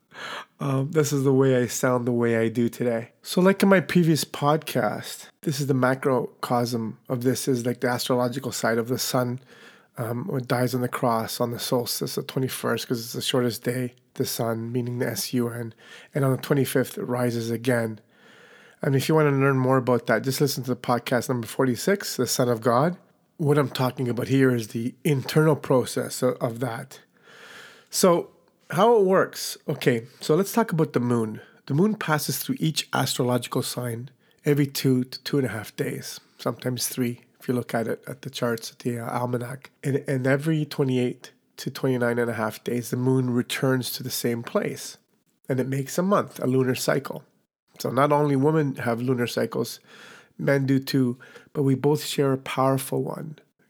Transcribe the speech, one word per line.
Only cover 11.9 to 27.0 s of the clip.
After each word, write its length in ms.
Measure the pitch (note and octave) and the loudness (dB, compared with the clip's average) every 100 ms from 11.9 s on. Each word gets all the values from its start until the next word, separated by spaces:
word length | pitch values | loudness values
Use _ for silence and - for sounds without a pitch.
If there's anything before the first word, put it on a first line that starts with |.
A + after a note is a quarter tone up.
| - C#3 - | -4 -4 -6
the 60 | |
twenty-first, 640 | - C#3 C3 - A#2+ A#2 - | -6 -4 -4 -4 -4 -4 -4
'cause 100 | A#2+ | -6
it's 140 | A2+ | -6
the 100 | B2+ | -6
shortest 400 | - C3+ B2 A2 | -2 2 0 -2
day, 320 | B2 B2 B2 - _ | -4 -4 -6 -10 _
the 120 | - B2+ | -6 -4
sun, 460 | - A#2 A2+ A2+ | -2 -2 -2 -4
meaning 260 | B2 A#2+ A#2+ | -4 -2 -2
the 80 | C3 | -4
S 260 | A2 - | -4 -4
U 160 | B2 A#2+ | -2 -2
N. 240 | A#2 A#2 - - - - | -4 -10 -14 -20 -20 -8
And 100 | - | 0
on 80 | C3+ | 2
the 60 | B2+ | 0
twenty-fifth, 600 | - C#3+ B2+ C3+ A#2+ - | 2 2 2 0 -2 -4
it 60 | |
rises 460 | G2 B2 B2 A#2 A2+ | -4 0 0 -2 -2
again. 500 | A2+ B2 A#2+ A2+ G#2+ _ _ - - - - - - | -2 0 0 0 -6 _ _ -20 -20 -20 -20 -20 -4
And 160 | D3+ C3+ | 2 2
if 120 | C3 | 4
you 60 | |
wanna 160 | D#3 D3 | 4 4
learn 280 | C#3 C#3 C3 | 4 4 4
more 180 | B2+ C3 | 4 2
about 300 | A#2+ A#2+ - | 4 0 2
that, 180 | A2 | 0
just 160 | B2+ C3 | 2 0
listen 240 | C#3+ C#3 | 0 0
to 60 | B2 | -4
the 100 | B2 | -4
podcast 480 | - A#2+ - B2 A2 | 0 -2 2 -2 0
number 180 | B2 A2 | -4 -4
forty-six, 720 | - C3 A#2 - G3+ - - | 0 0 2 0 0 -2 -2
The 100 | B2 | -2
Son 220 | - A#2+ | 0 0
of 120 | A2+ | 2
God, 360 | A#2+ A#2 E3 F3 _ _ _ - | 4 4 2 0 _ _ _ -4
what 160 | D3 D3 | 2 2
I'm 120 | C3 | 2
talking 380 | - B2+ A#2+ B2 | 0 -2 0 -4
about 200 | A2+ G#2 | -2 2
here 260 | C3+ C3 | 4 4
is 140 | B2 G#2 | 2 -2
the 260 | A2+ A#2+ - | -4 -6 -4
internal 540 | E3+ C3+ - D#3 D#3 C3+ | 0 0 2 4 4 2
process 640 | - C3 A2+ C3 A#2 - | 4 2 2 -4 -6 -2
o-, 140 | B2+ - | -2 0
of 200 | B2 A#2 | -4 -4
that. 400 | B2+ A2+ C3+ - | -6 -6 -12 -18